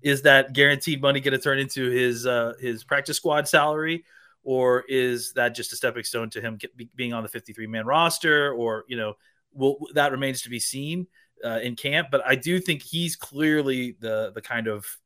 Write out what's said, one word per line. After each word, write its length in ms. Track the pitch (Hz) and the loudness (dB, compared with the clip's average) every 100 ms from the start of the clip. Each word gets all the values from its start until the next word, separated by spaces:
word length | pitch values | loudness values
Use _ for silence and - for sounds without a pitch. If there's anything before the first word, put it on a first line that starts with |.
is 220 | 139 139 | 2 4
that 300 | 143 135 135 | 8 8 6
guaranteed 500 | 131 143 139 - 143 | 4 4 4 0 0
money 160 | 139 139 | 2 2
gonna 180 | 139 135 | 2 0
turn 220 | 147 135 | 2 0
into 320 | 135 143 127 | -2 -2 0
his, 340 | 123 123 117 123 | 2 2 2 0
uh, 280 | 120 117 117 | 0 0 -4
his 240 | 127 113 | -6 -8
practice 340 | - 143 139 147 | -2 -2 -2 -4
squad 300 | 175 147 147 | 0 0 4
salary, 580 | 160 151 151 160 165 - - _ _ | 2 2 0 -2 -4 -8 -20 _ _
or 420 | - 131 127 123 127 | -2 2 4 2 2
is 440 | 131 127 120 117 | 0 0 0 -4
that 200 | 127 120 | 0 0
just 180 | 117 113 | -2 -10
a 40 | 117 | -4
stepping 280 | 127 117 | -4 -4
stone 280 | 110 117 113 | -6 -6 -6
to 100 | 110 | -6
him 160 | 113 110 | -8 -8
get, 180 | - 120 | -14 -16
be, 140 | 117 - | -20 -8
being 180 | 123 | -6
on 80 | 117 | -6
the 80 | 107 | -8
fifty-three 380 | 120 - 107 110 | -10 -14 -14 -8
man 180 | 113 110 | -6 0
roster, 680 | 151 165 165 160 147 143 | 2 2 2 2 4 2
or, 320 | 120 117 110 - | 0 -2 -4 -6
you 100 | 123 | -6
know, 160 | 107 101 _ _ _ | -6 -6 _ _ _
will, 240 | 143 131 139 151 | 0 0 0 -2
that 180 | 147 143 | 2 2
remains 300 | 135 139 127 | 2 -4 -4
to 80 | 123 | -8
be 100 | 120 | -6
seen, 460 | - 135 143 175 180 _ _ _ - | -6 -6 -6 -6 -8 _ _ _ -6
uh, 140 | 113 | -4
in 140 | 123 120 | -4 -4
camp. 320 | 143 151 151 | -2 -2 0
But 160 | 139 123 | 0 2
I 80 | |
do 260 | 131 156 185 | 0 2 0
think 220 | 180 151 | 0 -4
he's 340 | - 165 170 - | -4 -4 -4 -6
clearly 840 | - 139 156 151 139 127 123 - | -12 -2 2 2 2 -2 -4 -6
the, 320 | 110 107 107 | -4 -4 -4
the 80 | 107 | -8
kind 240 | - 120 110 | -8 -4 -4
of 220 | 104 - - | -6 -8 -16